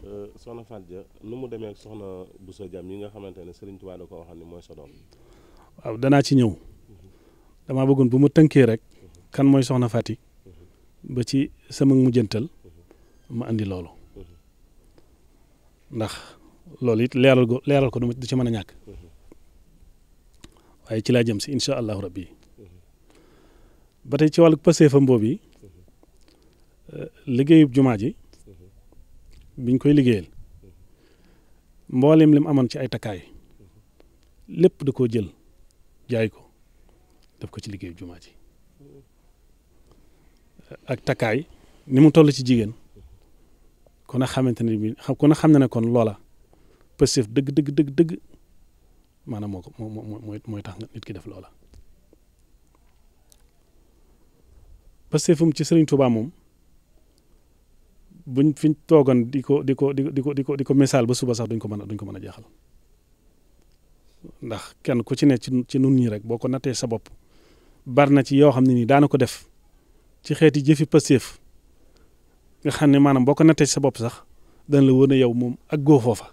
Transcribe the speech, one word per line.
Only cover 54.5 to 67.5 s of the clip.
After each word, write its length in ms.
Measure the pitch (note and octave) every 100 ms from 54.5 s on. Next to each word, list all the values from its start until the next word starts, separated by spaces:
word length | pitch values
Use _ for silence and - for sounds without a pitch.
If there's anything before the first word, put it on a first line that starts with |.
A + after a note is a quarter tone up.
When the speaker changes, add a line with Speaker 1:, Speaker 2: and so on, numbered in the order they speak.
| _ _ - _ _ _
Speaker 2:
Pëstefum 420 | D#3 - D3+ E3 C#3+
ci 80 |
Sëriñ 220 | D3+ E3+ D3+
Tuubaa 220 | C#3 C3
moom, 180 | A2+ B2 _ _ _ _ _ _ _ _ _ _ _ _ _ _ _ _ _ _ - -
buñ 280 | B2+ D3+
fiñ 200 | C#3+ D3+ D3+ -
toogoon 440 | D#3+ C3+ B2+ A#2+
di 120 | C#3
ko, 200 | B2 C#3+
di 120 | C3+
ko, 180 | C3 C#3
di 100 | C#3
ko, 60 | C#3
di 100 | C#3
ko, 80 | C3+
di 80 | C#3
ko, 80 | C3+ C#3
di 80 |
ko 80 | C3+
misaal 320 | C#3 C3+ C#3 A#2
ba 80 |
suba 200 | B2 B2
sax 140 | A#2 A2
duñ 80 | A2+
ko 80 | G#2
mën 140 | G#2
a, 40 | G2+
duñ 100 | G#2
ko 60 | G2
mën 100 | F#2+
a 40 |
jeexal. 220 | G2+ F#2 - _ _ _ _ _ _ _ _ _ _ _ _ _ _ _ _ _ E3 _
Ndax 200 | B2+ G#2 - _
kenn 200 | - B2
ku 120 | A2+ C3+
ci 80 | D3
ne 100 | B2
ci, 120 | - B2+ B2
ci 120 | C3+
nun 160 | C3+ C3
ñi 80 | A#2+
rek, 140 | G#2
boo 160 | A2 A2+
ko 80 | B2+
nattee 260 | C3 C3+
sa 120 | A#2 B2+
bopp, 220 | A2+ - - _ _ _